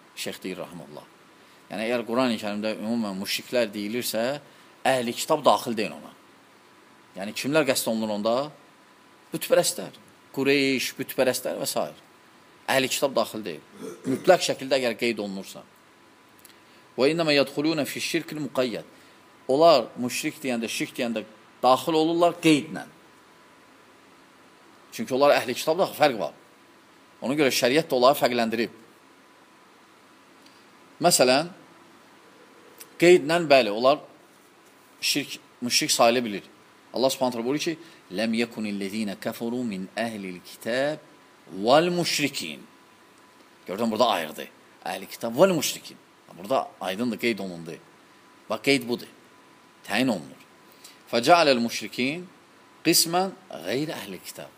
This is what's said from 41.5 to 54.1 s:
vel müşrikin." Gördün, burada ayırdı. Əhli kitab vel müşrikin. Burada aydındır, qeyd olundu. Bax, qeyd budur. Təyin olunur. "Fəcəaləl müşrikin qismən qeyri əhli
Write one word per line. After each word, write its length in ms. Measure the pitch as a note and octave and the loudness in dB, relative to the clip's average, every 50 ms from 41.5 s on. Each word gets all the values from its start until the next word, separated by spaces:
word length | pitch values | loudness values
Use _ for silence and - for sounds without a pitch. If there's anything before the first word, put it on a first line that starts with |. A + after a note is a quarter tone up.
vel 360 | E2 F#2+ G2+ A2+ C3+ D#3 E3+ F3+ | -10 -2 4 6 6 6 6 4
müşrikin." 720 | F3 F3 E3 - - - D3 C3 - - - D#2+ D2 - - - - - - - - - - - - - - - - - - - - - - | 0 -2 -2 -2 -2 -2 -2 -2 -4 -6 -8 -10 -12 -14 -18 -20 -20 -20 -20 -20 -20 -20 -20 -20 -20 -20 -20 -20 -20 -20 -20 -20 -20 -18 -12
Gördün, 240 | - F2+ G2+ A#2 A2+ | -10 -6 -4 -2 0
burada 160 | A2 G#2+ B2 A2+ | 2 2 4 4
ayırdı. 380 | G2+ F2+ D#2+ D#2 D#2 - C2+ - - - - - - - - | 2 0 -2 -6 -10 -12 -14 -14 -16 -20 -20 -20 -20 -12 -10
Əhli 220 | D#2+ F#2 F#2+ F#2+ | -8 -8 -8 -10
kitab 340 | - - - - A2+ A2+ C3 | -12 -10 -8 -8 -2 4 4
vel 100 | F3+ G3 | 6 6
müşrikin. 460 | F3+ D3+ - - - - - - - - _ _ _ _ _ - - - | 4 2 -2 -4 -4 -8 -12 -18 -20 -20 _ _ _ _ _ -20 -20 -12
Burada 320 | F#2 G#2 C3 A2+ - - - - | -6 -2 -2 -2 -2 -4 -8 -10
aydındır, 380 | F#2+ F#2 F#2+ G2+ A#2+ B2 G#2+ F#2 | -8 -6 -4 -4 -4 -4 -4 -2
qeyd 200 | - A#2+ A2+ G2 | -2 -2 -2 -4
olundu. 360 | G2 F#2+ F2 E2 E2 E2+ D#2 - - - - - - - - _ - - - - - - | -6 -10 -10 -12 -12 -14 -14 -14 -16 -20 -20 -20 -20 -20 -20 _ -20 -20 -20 -16 -10 -8
Bax, 100 | A2+ A2 | -8 -2
qeyd 260 | - C#3 C#3 C3 A#2+ A#2 | 0 2 2 2 0 -4
budur. 200 | A#2+ - - - - - - - - - - - - - - - _ _ - - | -6 -6 -8 -12 -20 -20 -20 -20 -20 -20 -20 -20 -20 -20 -20 -20 _ _ -8 -4
Təyin 200 | G2 A2 C3 C3 | -2 0 0 0
olunur. 320 | G#2+ E2+ C#2+ C2+ C2+ - - - - - - - - - - - - - - - | -2 -4 -6 -12 -18 -20 -20 -20 -20 -20 -20 -20 -20 -20 -20 -20 -20 -20 -8 -4
"Fəcəaləl 460 | - A#2+ A#2+ D3 F3 E3+ D#3+ D3 C3 A#2 | -2 0 4 6 6 6 6 4 4 2
müşrikin 640 | A#2+ A2 - - A2 G#2 - - B2 C3+ D3+ F3 F3+ F#3 - - - _ _ - - - - - - | 0 -2 -4 -8 -10 -8 -6 -4 -4 -4 -4 -6 -10 -14 -20 -20 -20 _ _ -20 -20 -20 -16 -4 0
qismən 460 | D#3 F3 E3+ E3+ E3 E3+ F3+ F#3+ G3 F#3 - - - | 2 2 2 2 2 0 0 0 -2 -6 -10 -16 -16
qeyri 420 | - D#2+ D#2+ F2+ A2+ C3+ D#3 D#3 | -16 -10 -6 -4 -4 -4 -4 -6
əhli 260 | D#3 A2+ G2 G2+ | -8 -10 -10 -12